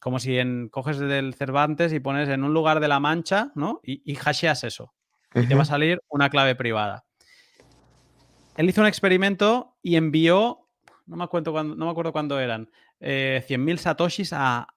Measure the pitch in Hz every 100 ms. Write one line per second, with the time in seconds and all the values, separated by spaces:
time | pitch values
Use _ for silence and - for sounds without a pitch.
0 | 127 127 127 127 127 123 117 135 131 143
1 | 139 139 135 127 131 139 151 151 170 156
2 | 135 139 143 135 139 160 156 156 151 143
3 | 143 170 - 196 277 147 165 311 - 131
4 | - 143 151 147 165 139 117 - 117 _
5 | _ _ _ 120 120 135 147 147 156 180
6 | - 143 139 143 135 123 120 110 104 107
7 | _ _ _ _ _ _ _ _ _ _
8 | _ _ _ _ _ - 175 196 214 -
9 | 196 185 196 190 208 247 - _ 175 165
10 | 160 151 165 185 233 - _ _ _ _
11 | - 170 175 175 160 156 151 156 165 165
12 | 165 156 147 139 123 113 113 _ _ _
13 | - 135 135 131 - 127 143 170 180 156
14 | 175 - 185 147 135 120 -